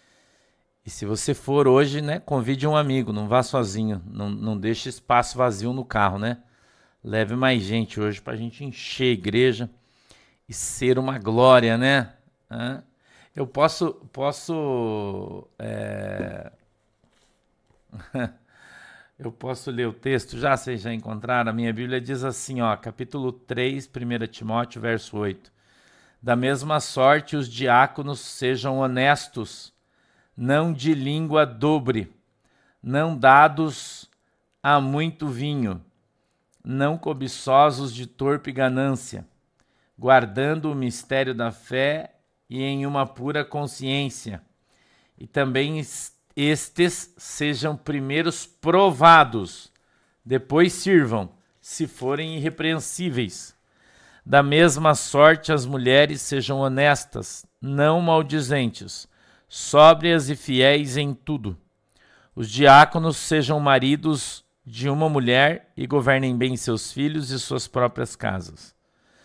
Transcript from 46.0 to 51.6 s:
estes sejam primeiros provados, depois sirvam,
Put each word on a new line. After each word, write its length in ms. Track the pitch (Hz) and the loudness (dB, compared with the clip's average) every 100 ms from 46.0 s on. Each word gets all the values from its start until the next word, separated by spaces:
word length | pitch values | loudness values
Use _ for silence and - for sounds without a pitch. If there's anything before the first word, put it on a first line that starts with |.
| - _ _ | -16 _ _
estes 800 | - 147 151 - - 175 175 - _ | -2 0 0 -4 0 0 -2 -14 _
sejam 600 | - - 147 135 156 147 | -14 -6 -4 -2 -4 -6
primeiros 720 | - 143 135 147 165 - - | -6 -6 -2 -2 -2 -4 -14
provados, 1200 | _ 151 180 196 135 165 165 135 113 92 - - _ _ _ _ _ | _ 2 6 6 8 8 10 8 0 -6 -12 -20 _ _ _ _ _
depois 480 | 117 127 127 147 175 | -4 -4 0 2 2
sirvam, 580 | - 190 180 127 110 90 _ _ _ | 2 4 4 4 -2 -4 _ _ _